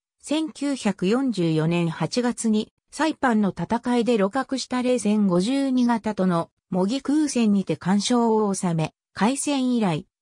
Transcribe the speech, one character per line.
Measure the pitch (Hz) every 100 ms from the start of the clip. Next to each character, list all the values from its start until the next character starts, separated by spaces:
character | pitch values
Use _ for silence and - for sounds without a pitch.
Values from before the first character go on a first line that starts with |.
| _ _
千 | - 302 320
九 | - 285
百 | 269 214 - 180
四 | 240 269
十 | 202 165
四 | 160 156
年 | 170 165
八 | 156 160 247
月 | 240 233 226
に、 | 214 - _ _
サ | - 311
イ |
パ | - 269
ン | 220
の | 202 -
戦 | 170 233 247 240
い |
で | 233 233
鹵 | 196
獲 | 269 262 262
し | -
た | 254
零 | 247 254
戦 | 208 214 202
五 | 175
十 | 196 277 269
二 | 254 240
型 | 233 220 214
と | 190
の | 170 170 _ -
模 | 185
擬 | 190 269
空 | - 302 294
戦 | 247 220
に | 202
て | 185 156
完 | 170 202
勝 | - 247 233
を | 220 214
収 | 190 185
め、 | 165 156 _ _
開 | - 202 277
戦 | - 277 254
以 | 240
来、 | 202 156 - _